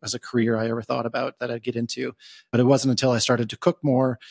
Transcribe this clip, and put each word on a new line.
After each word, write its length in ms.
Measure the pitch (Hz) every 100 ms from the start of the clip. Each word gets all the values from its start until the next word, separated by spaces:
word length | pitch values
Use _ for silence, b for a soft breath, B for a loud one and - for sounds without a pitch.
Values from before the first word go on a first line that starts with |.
as 120 | -
a 40 | 123
career 380 | - 120 113 113
I 120 | 113
ever 120 | 117
thought 240 | 110 123 117
about 320 | 127 131 -
that 140 | 123
I'd 100 | 117
get 140 | 123 117
into. 380 | 117 - 127 - B B B
But 80 | 120
it 60 |
wasn't 260 | 123 135 131
until 220 | 120 135
I 60 | 117
started 320 | - 120 110
to 80 | -
cook 200 | 175 170
more 340 | 147 127 131 120 B